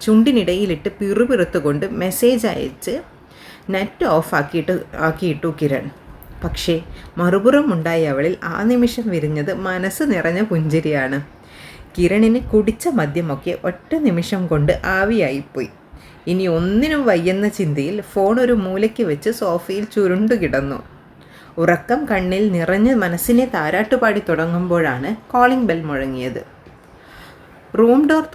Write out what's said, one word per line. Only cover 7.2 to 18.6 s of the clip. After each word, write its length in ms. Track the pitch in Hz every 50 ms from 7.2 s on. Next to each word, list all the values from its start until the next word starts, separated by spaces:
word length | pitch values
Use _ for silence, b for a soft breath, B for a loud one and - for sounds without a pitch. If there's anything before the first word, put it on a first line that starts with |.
| 175 175 185 196 196 247 277 294 302 294 190
ഉണ്ടായ 340 | 165 160 170 170 165 160
അവളിൽ 300 | 147 135 135 147 170 180 - -
ആ 200 | 165 165 - 202
നിമിഷം 460 | 226 247 247 240 233 - 247 226 220
വിരിഞ്ഞത് 440 | 180 165 147 151 151 151 147 170 -
മനസ്സ് 500 | - 190 185 185 180 185 196 196 - -
നിറഞ്ഞ 380 | 285 208 170 156 165 175 185
പുഞ്ചിരിയാണ്. 840 | 220 214 180 165 156 156 143 165 156 156 147 139 131 131 139 143 143 - - - B B B B B B B B B B -
കിരണിന് 420 | - 175 170 190 214 226 220 226 254
കുടിച്ച 480 | 269 - - 214 202 220 220 - -
മദ്യമൊക്കെ 680 | 349 285 220 156 147 143 170 170 160 139 135 - 170 175 - -
ഒറ്റ 320 | 180 175 - - - 311
നിമിഷം 520 | 320 302 240 175 170 170 - 208 190 180
കൊണ്ട് 340 | 160 160 147 147 156 175 - -
ആവിയായിപ്പോയി. 840 | 180 190 190 196 208 233 214 165 131 135 139 143 - - 135 123 110 - - - - B B B B B B B
ഇനി 200 | 165 175 185 190
ഒന്നിനും 580 | 180 165 165 175 185 202 226 285 311 311 294 269
വയ്യെന്ന 420 | 226 190 170 165 180 185 196 208
ചിന്തയിൽ 540 | 208 208 - 190 156 143 143 139 156 202 208
ഫോൺ 380 | 196 - - 202 190 196 226 247
ഒരു 140 | 254 240 247
മൂലയ്ക്ക് 500 | 220